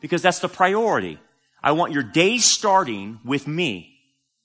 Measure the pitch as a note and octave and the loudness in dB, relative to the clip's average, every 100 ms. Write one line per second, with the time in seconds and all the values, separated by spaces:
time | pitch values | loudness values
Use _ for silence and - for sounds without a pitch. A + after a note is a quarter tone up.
0 | - E3+ F#3 F3 F3+ - F#3 G#3 A3+ C#3 | -4 0 2 0 -4 0 0 2 0 0
1 | F#2 D#2 _ _ _ _ C3+ D#3 F3 D3 | -2 -10 _ _ _ _ 0 0 0 -2
2 | A2+ D#3+ F#3+ A#3+ - - G#3+ F#3+ D3 G#2 | -2 2 2 2 0 2 4 2 2 -6
3 | G2+ A2+ A#2+ C#3 C#3+ D#3+ E3 F#2 D#2+ _ | -10 -12 -4 -4 -4 -4 -4 -6 -12 _
4 | _ _ _ _ | _ _ _ _